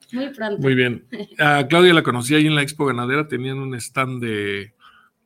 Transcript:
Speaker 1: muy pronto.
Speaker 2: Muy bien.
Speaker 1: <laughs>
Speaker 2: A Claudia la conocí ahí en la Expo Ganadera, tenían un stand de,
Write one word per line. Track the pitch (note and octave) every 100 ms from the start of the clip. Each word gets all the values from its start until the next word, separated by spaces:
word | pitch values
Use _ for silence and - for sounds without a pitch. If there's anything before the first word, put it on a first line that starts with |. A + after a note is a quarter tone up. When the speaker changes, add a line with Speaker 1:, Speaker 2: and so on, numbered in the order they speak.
| _
Speaker 1:
muy | A#3+ C#4
pronto. | C#4+ A3 G3
Speaker 2:
Muy | C3+
bien. | B2+ B2 A#2 -
Speaker 1:
<laughs> | G#3 G3+ -
Speaker 2:
A | D3+ C#3+ C3
Claudia | E3+ F3+
la | E3
conocí | C3 B2 A#2+
ahí | D#3 D#3
en |
la | D3+
Expo | C#3+ D3+ C#3+
Ganadera, | A#2+ A#2+ C#3+ D3+
tenían | B2+ C3 C3+
un | C3+
stand | B2 - - C3 B2+
de, | A#2 G#2+ G2+ G2+ G2 _ _ _ _ _